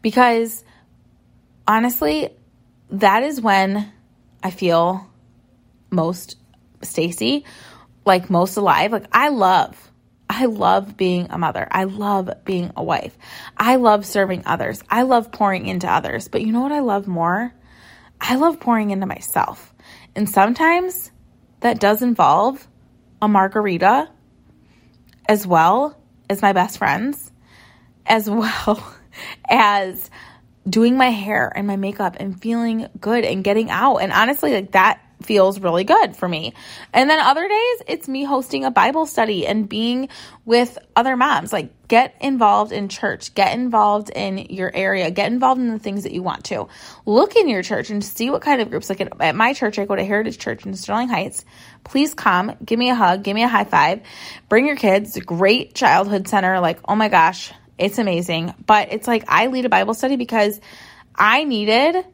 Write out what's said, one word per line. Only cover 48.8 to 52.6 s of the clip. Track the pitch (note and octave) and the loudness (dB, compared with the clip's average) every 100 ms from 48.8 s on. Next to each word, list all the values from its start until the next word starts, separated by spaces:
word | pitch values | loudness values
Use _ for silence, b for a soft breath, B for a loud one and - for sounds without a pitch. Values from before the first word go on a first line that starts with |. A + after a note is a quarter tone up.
| - | -6
Like, | F#3+ | -6
at, | F#3 - | -6 -2
at | D#3+ | -2
my | D#3+ A3+ | 0 0
church, | C#4 A3 G#3 | 0 -4 -4
I | |
go | G3+ G3 | -4 -4
to | |
Heritage | G3 G#3 A3 - | -2 -2 -4 -8
Church | - A3 G3 | -10 -10 -10
in | |
Sterling | F#3+ - G#3 B3 | -12 -6 -4 -2
Heights. | F#3+ F#3+ - - B B B | -4 -6 -10 -16 B B B
Please | - C4+ D4 | -6 -2 -2
come, | - A3 F3+ G#3 - | 0 0 0 -2 -8